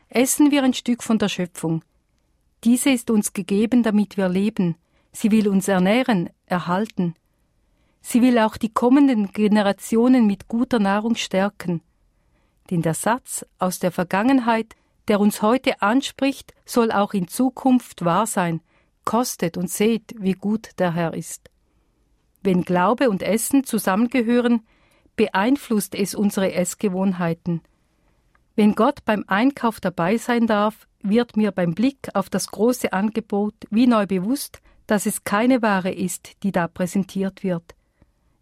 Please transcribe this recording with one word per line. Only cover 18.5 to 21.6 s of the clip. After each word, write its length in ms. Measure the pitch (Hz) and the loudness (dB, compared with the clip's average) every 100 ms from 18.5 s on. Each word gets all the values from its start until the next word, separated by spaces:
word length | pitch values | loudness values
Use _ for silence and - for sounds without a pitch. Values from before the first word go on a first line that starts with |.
| 165 - _ _ _ | -4 -8 _ _ _
„Kostet 520 | - 226 254 - 170 180 | -4 -2 -2 -4 -6 -4
und 120 | 175 | -6
seht, 460 | - 214 226 - 240 | 0 0 0 -6 -6
wie 160 | 190 | -4
gut 380 | 185 202 220 - - | -2 -2 -4 -6 -4
der 140 | 180 | -2
Herr 200 | 165 165 | -2 -4
ist.“ 360 | - - - - _ | -6 -12 -16 -20 _